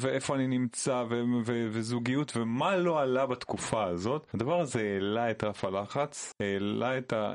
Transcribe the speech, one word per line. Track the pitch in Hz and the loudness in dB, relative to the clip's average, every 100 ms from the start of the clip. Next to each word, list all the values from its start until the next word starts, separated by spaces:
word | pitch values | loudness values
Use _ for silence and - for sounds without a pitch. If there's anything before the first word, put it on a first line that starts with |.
ואיפה | 131 135 - | 0 0 0
אני | 135 131 | 0 2
נמצא, | 127 123 - 143 123 117 | 2 0 0 0 0 2
ו-, | 120 120 123 | 2 2 2
ו-, | 113 117 113 | 2 0 0
וזוגיות, | 110 110 120 120 135 147 117 | 0 0 0 2 0 0 -2
ומה | 113 123 170 190 | -2 0 2 2
לא | 175 156 | 2 2
עלה | 135 127 135 | 2 2 0
בתקופה | 123 - 101 - 113 | -2 -4 -6 -2 0
הזאת. | 98 87 104 151 - | 0 0 0 -2 -4
הדבר | 104 123 175 | -4 0 0
הזה | 143 120 | 0 0
העלה | 104 98 101 110 117 | 0 0 0 2 0
את | 107 | 0
רף | 107 101 | -2 -2
הלחץ, | 98 95 104 139 151 - - - | -2 -2 -2 -2 -4 -6 -12 -4
העלה | 101 98 101 110 117 131 | -2 0 0 0 0 -2
את | 127 | -2
ה-, | 113 104 | -2 0